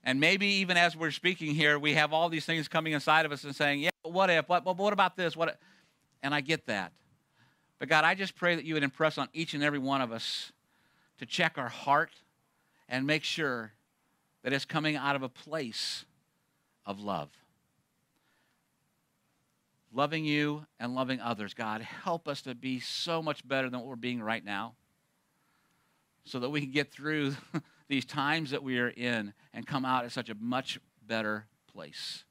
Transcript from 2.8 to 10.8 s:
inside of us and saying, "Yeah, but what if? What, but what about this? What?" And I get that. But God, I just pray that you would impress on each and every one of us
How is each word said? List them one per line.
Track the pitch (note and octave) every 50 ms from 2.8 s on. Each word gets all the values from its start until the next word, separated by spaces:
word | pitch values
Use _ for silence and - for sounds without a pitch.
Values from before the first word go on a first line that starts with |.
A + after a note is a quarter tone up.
| D#3+ D#3+ D#3
inside | C#3+ C3 - D#3 D#3+ D#3+
of | D#3 C#3+
us | C3 -
and | D3 -
saying, | - D3 C#3+ C#3+ C#3+
"Yeah, | C#3+ E3+ - _ _
but | D#3+ F3
what | F#3 G3 F#3
if? | F3 D#3+ D3 -
What, | F3+ F3 D#3
but | F3+ F#3 E3+
what | G3 G#3 G3+
about | G3 G3 F3+ -
this? | - F3+ E3 D3
What?" | D#3 E3 D#3+ - - _ - - _ _ _ _ _ _ _ _ _ -
And | C#3 C#3+
I | D3
get | C#3 C3+ D#3+ D3+ _
that. | - A2+ G2+ F#2 E2+ - _ _ _ _ _ _ _ _ _ _ _ _ _ _ _ _ _
But | - C3+
God, | D#3+ D#3 D3+
I | E3 F#3
just | F#3+ G3 F#3 -
pray | - F#3 F3 E3+
that | E3 C3+
you | D#3+ D#3+
would | D3+ C#3+
impress | C#3 - - D#3+ D#3 D3 -
on | C#3 A#2+ _
each | D#3 E3 - -
and | D3 C#3+
every | D3 D3 C#3+
one | C3 C3+ C#3 C#3
of | C3 A#2
us | A2+ A#2 - - - - - - - _ _ _ _ _